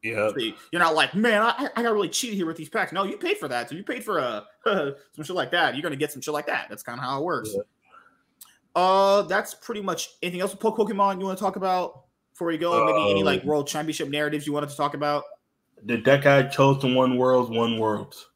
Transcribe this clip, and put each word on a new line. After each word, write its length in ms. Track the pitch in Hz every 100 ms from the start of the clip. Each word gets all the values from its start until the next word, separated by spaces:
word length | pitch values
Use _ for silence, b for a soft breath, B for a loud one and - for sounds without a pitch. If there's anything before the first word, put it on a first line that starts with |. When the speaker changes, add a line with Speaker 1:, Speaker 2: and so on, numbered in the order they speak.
Speaker 1:
Yeah. 260 | 113 110 107
Speaker 2:
So 80 | 107
you, 160 | 113 - B
you're 80 | 170
not 140 | 170
like, 220 | 156 135 180
"Man, 260 | 226 214
I, 280 | 220 233 277 -
I 60 |
got 100 | 233
really 180 | 214 175
cheated 260 | - 247 202
here 80 | 165
with 100 | 160
these 140 | 151
packs." 220 | 226 185
No, 100 | 170
you 140 | 196 415
paid 220 | 349 415
for 80 | 147
that. 200 | 123 117
So 60 | 156
you 80 |
paid 200 | 202 240
for 160 | 220 180
a, 260 | 127 107 - _
<laughs> 20 | -
some 580 | 196 143 139 _ -
shit 120 | 151 180
like 140 | 127
that. 240 | 175 156
You're 80 | 127
gonna 140 | 165 139
get 160 | 147
some 100 | 135
shit 140 | 127 151
like 100 | -
that. 220 | 170 -
That's 140 | 107
kinda 180 | - 120
how 180 | 131 139
it 40 | 165
works. 260 | 147 107 98
Speaker 1:
Yeah. 60 | - _ b b b b b _ B B _ -
Speaker 2:
Uh, 480 | 180 190 196 196
that's 320 | 170 190 214 -
pretty 260 | - 214
much 280 | 196 170 - _
anything 200 | 175 175
else 100 | 190
with 80 | 190
Po-, 140 | 220
Pokemon 460 | 214 202 202 202 190
you 60 | 190
wanna 100 | 190
talk 200 | 202 190
about 480 | 190 185 180 - _ _ _
before 140 | - 170
we 140 | 160
go? 240 | 170 175
Maybe 260 | 143 107 104
any, 140 | 98
like, 180 | 98 139
Speaker 1:
Um, 60 | 131
Speaker 2:
World 200 | 151 143
Championship 420 | 156 156 147 147
narratives 360 | 147 151 151 143
you 80 |
wanted 160 | 147 147
to 80 | 143
talk 160 | 147
about? 300 | 147 147 147 139 - _ _ _ _
Speaker 1:
The 140 | 104 117
deck 300 | 117 139 143
I 160 | 139
chose 360 | 135 - 139 139
to 120 | 131
won 240 | 127 127 127
Worlds, 320 | 127 127 117
won 300 | 113 117 113
Worlds. 500 | 110 104 - - -